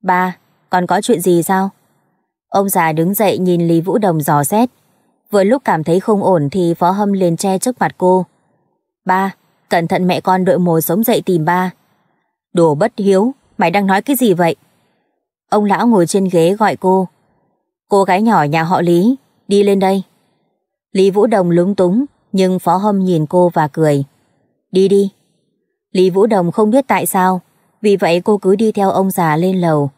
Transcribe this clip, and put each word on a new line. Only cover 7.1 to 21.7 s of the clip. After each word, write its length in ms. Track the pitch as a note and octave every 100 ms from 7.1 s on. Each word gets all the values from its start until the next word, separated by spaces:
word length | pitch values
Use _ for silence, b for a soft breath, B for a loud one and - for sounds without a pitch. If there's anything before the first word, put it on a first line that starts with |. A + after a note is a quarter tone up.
liền 240 | G3 F3+ E3
che 200 | G3 F#3+
trước 220 | B3 B3
mặt 160 | E3 -
cô. 280 | F3+ F#3 F3+ _ _ _ _ _ _ _ -
"Ba, 300 | F#3 G3 - _ _ _
cẩn 180 | F3 E3
thận 200 | F#3+ F3+
mẹ 140 | E3
con 240 | - F#3 F#3
đội 140 | F3+
mồi 220 | F3 E3
sống 220 | D#3+ E3+
dậy 180 | A3+ G3 -
tìm 200 | F3 D#3
ba." 260 | F3 F#3 - _ _ _ _ _ _ _
"Đồ 220 | F3 E3 D3
bất 160 | G#3+ -
hiếu, 340 | G3 F#3+ A3+ C4+ _ -
mày 140 | F3
đang 160 | F#3 G3
nói 140 | G3
cái 140 | G#3 C#4
gì 180 | B3+
vậy?" 220 | E3+ E3+ - _ _ _ _ _ _ _ _ _
Ông 160 | G#3+ G#3
lão 220 | F3+ A#3
ngồi 200 | A3 E3
trên 220 | G3+ F#3+
ghế 220 | E3+ E3
gọi 220 | G3+ G#3 C3+
cô. 320 | F#3 F#3+ F3+ _ _ _ _ _ _ _ _
"Cô 140 | G3+
gái 180 | G3 F#3
nhỏ 220 | A3+ F#3+
nhà 200 | D3 D#3+
họ 180 | E3 F3
Lý, 340 | F3 E3+ G3+ C4 _ _ _
đi 160 | G3+
lên 160 | G3+ G3
đây." 240 | F#3+ G3 F#3 _ _ _ _ _ _ _ _
Lý 200 | G3 G3
Vũ 160 | F#3+ A3+
Đồng 220 | G#3+ F3+
lúng 260 | E3+ F3+